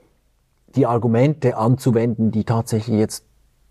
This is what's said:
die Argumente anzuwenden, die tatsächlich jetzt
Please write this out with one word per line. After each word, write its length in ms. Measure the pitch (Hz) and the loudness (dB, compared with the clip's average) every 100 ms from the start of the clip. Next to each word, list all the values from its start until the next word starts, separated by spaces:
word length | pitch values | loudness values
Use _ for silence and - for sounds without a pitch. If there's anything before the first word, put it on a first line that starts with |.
| _ _ _ _ _ _ _ 131 | _ _ _ _ _ _ _ -2
die 100 | 123 | 0
Argumente 720 | 120 117 113 139 151 123 - | 0 0 2 2 2 -2 0
anzuwenden, 760 | 113 127 135 113 120 110 110 | 0 0 2 0 0 0 -2
die 120 | 107 | 0
tatsächlich 560 | - 113 - 110 107 107 | -2 -2 -2 -4 -2 0
jetzt 260 | 107 - _ _ _ _ _ | 0 -4 _ _ _ _ _